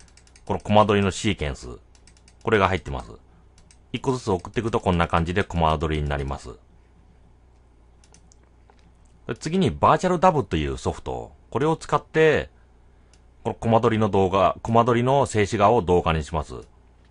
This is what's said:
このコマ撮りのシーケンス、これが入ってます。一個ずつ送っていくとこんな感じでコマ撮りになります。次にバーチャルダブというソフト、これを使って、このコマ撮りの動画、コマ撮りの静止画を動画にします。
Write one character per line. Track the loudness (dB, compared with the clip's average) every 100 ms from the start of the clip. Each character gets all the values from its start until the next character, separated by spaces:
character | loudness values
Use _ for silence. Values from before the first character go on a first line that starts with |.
| -20 -20 -20 -18 -8
こ |
の | -6
コ | 2
マ | 4 6
撮 |
り | 4
の | 2
シ | -2 -4
ー | -2
ケ | -6
ン | -8
ス、 | -14 -18 -20 -20 _ _ _ _
こ | -2
れ | 2
が | 2
入 | 0
っ |
て | -6
ま | -10
す。 | -12 -20 _ -20 _ _ -20 -20 _
一 | -6
個 | -4
ず | -4
つ | -2
送 | -4 -4
っ |
て | -6
い |
く | -4
と | -2
こ | 0
ん | 0
な | 0
感 | 0
じ | 0
で | -2
コ | -2 0
マ | 0 0
撮 | -2
り | -4
に | -4
な | -4
り |
ま | -6 -10
す。 | -12 -20 _ -20 _ _ _ _ _ _ _ _ _ _ _ _ _ -20 _ -20 _ _ _ _ _ _ _ _ -14
次 | -10 -4 0
に | 0
バ | 2 2 2
ー |
チ | 2
ャ |
ル | 2
ダ | 2
ブ | 2
と | 0 -2
い | -2
う | -4
ソ | -6
フ | -6
ト、 | -8 -10 -12 -18 -10
こ | -2
れ | 0
を | -2
使 | -2
っ | -4
て、 | -2 2 2 2 -2 -12 _ _ _ _ _ _ _ _
こ | -10
の |
コ | -6 0
マ | 2
撮 | 4
り | 2
の | 2
動 | 2 2
画、 | 2 2 0
コ | 0
マ | 2
撮 | 2
り | 2
の | 2 0 0
静 | 0
止 | -2 2
画 | 2
を | 2
動 | 2 2
画 | 2
に | -2
し | -4
ま | -6
す。 | -8 -12 -18 _ _ _ _